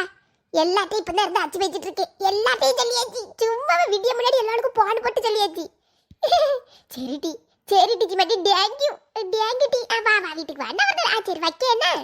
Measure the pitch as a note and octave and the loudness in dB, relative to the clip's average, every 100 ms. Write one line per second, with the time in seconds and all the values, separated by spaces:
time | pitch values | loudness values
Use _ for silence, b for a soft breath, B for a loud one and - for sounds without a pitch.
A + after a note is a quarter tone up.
0 | F#4 - _ _ _ D#4+ E4 F#4+ F4+ G#4+ | -2 -8 _ _ _ 0 2 0 0 -4
1 | F4 F4 G4 F#4 D#4 F4 F#4+ E4+ F#4 E4 | -2 -2 0 0 -2 -2 -2 -4 -8 -6
2 | F#4 - G4 G4+ A#4 C5 C5+ B4+ A#4+ A#4+ | -6 -2 -2 2 0 2 2 2 0 -2
3 | A#4+ A#4 G4 - A4+ A4+ D5+ F5 D5+ G4+ | -4 -8 -10 -2 -2 0 0 2 2 0
4 | A4+ A#4+ A#4+ C5+ A4 A#4 C5 A#4+ G4+ A4+ | 0 0 2 2 2 0 0 0 0 0
5 | A#4+ A4+ A4 G#4+ G4+ D#4+ D#4 _ _ _ | -2 -2 0 0 -2 -4 -12 _ _ _
6 | _ - C5 F5 C#5+ C5 - b b B3+ | _ -4 2 4 4 0 -6 b b -12
7 | B3+ C#4+ E4 - _ _ - G4 G4+ A#4 | -8 -6 -6 -8 _ _ 2 4 4 4
8 | G4+ F#4+ F4 A4 F4+ F#4 G#4 - C#5+ - | 0 0 0 2 2 2 2 0 -4 -4
9 | _ G#4+ F#4+ A4 A4 B4 B4+ - - A4+ | _ -8 -4 -2 0 0 0 0 -2 -2
10 | G#4+ G#4+ F#4 D#4 D#4+ C#4 A3+ E4+ G5+ F5+ | 2 2 0 -8 -10 -8 -6 0 0 2
11 | D#5+ A4 G4 E4 E4 D#4+ B4+ A#4 F4+ D#4 | 0 0 -2 -2 -4 -2 0 2 2 0